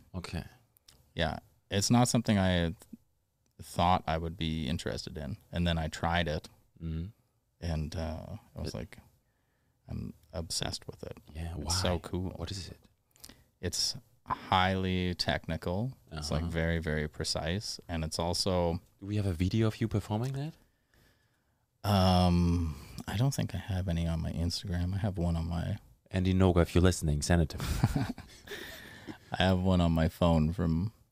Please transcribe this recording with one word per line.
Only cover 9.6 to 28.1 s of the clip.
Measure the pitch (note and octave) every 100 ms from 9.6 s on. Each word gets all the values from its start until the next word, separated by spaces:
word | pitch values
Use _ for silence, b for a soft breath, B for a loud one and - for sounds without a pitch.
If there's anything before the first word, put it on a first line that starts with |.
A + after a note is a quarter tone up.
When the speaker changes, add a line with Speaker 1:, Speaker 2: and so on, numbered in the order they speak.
| _ _ -
Speaker 2:
I'm | D#2 - - _
obsessed | E2+ E2 - - - -
with | -
it. | - - -
Speaker 1:
Yeah, | D#2 E2 D#2
Speaker 2:
It's | D2 F#2
so | F#2
Speaker 1:
why? | F2
Speaker 2:
cool. | - F2+ F#2 -
Speaker 1:
What | E2+
is | G2 E2
it? | - _ _ _ B B B B _
Speaker 2:
It's | F2+ - - - - _ -
highly | - - F#2+ F#2 F#2+ F#2 F#2 F2+
technical. | F2 - C#2+ - E2 F2 F#2 B2+ - -
It's, | D#2 D2+
like, | D#2
Speaker 1:
Uh-huh. | E2
Speaker 2:
very, | D#2+ E2 E2+
very | D#2+ D2+ D2+
precise. | - D#2+ E2 D#2+ F#2+ - - -
And | E2
it's | D#2 -
also | E2+ E2+ G2+ F2+ E2+ E2+ - _
Speaker 1:
Do | G2+
we | G#2
have | G2
a |
video | E2 F#2 A2 A2
of | -
you | A2+
performing | G#2 - G#2+ B2+
that? | C3+ D3 - _ _ _ _ _ _ _ _ _ _ _ _
Speaker 2:
Um, | G2+ G2+ F#2 F2+ F2+ F2 F2 E2+ D#2+ C#2+ B B -
I | G2
don't | C3+
think | - G#2
I | F2
have | - F#2 F2+
any | E2+ E2
on | E2
my | E2
Instagram. | E2 E2+ - G2 F2 F2+
I | F#2+
have | G#2 F2+
one | E2+ E2
on | E2+
my | E2+ F2 G#2 - _ _
Speaker 1:
Andy | F#2 F#2
Noga, | F#2+ F#2+ F2
if | E2
you're | F2+
listening, | F2+ - D#2+ D2
send | - F2
it | D#2+
to | -
me. | - - - - -